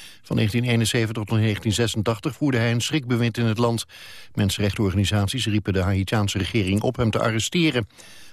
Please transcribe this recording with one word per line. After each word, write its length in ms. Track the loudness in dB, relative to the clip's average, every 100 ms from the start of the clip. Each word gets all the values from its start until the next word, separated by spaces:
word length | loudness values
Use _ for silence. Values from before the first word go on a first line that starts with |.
| -20 -16
Van 140 | -4 0
negentien 340 | 0 0 2
eenenzeventig 540 | 2 2 2 0 -2
tot 160 | -2 2
negentien 340 | 2 2 0
zesentachtig 600 | 2 0 0 -2 -2 -4 -2
voerde 220 | 0 2
hij 140 | 2
een 100 | 0
schrikbewind 560 | 0 -2 0 0 0 0
in 80 | 0
het 120 | 2
land. 280 | 2 0 -4 -14 -18 -18 -8
Mensenrechtenorganisaties 1120 | 0 0 2 0 2 0 2 2 2 0 -2 0
riepen 280 | 0 0
de 80 | 0
Haitiaanse 560 | 2 0 0 0 0 -2
regering 440 | -2 0 2 0
op 140 | 0 0
hem 160 | 0
te 80 | 2
arresteren. 680 | 0 0 -2 2 2 2 -2 -8 -20 -20 -20